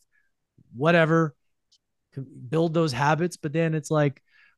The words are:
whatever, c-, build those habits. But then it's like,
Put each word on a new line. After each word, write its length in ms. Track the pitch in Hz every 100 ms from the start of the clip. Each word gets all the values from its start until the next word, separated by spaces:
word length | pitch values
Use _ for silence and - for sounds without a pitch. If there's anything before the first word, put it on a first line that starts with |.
| _ _ _ _ _ _ _ 110
whatever, 580 | 156 170 156 165 160 - _ _ _ _ _ _ _
c-, 80 | -
build 540 | 127 135 127 156 170 160
those 160 | 160
habits. 460 | 120 143 156 170 -
But 160 | 156
then 200 | 156 165
it's 160 | 160 -
like, 320 | 156 143 - _ _ _